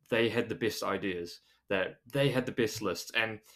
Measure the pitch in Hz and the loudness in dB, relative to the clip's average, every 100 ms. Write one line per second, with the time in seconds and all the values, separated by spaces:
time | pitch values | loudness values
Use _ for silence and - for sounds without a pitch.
0 | _ 117 117 113 110 - 117 - 98 98 | _ 2 4 2 0 0 -2 -2 -2 -2
1 | 101 90 85 - _ _ _ 98 92 - | -2 -4 -8 -12 _ _ _ 0 0 -4
2 | - 139 139 127 123 - 110 - 101 85 | -6 2 2 2 0 0 0 0 -2 -4
3 | - 117 110 107 - | -2 0 0 -4 -12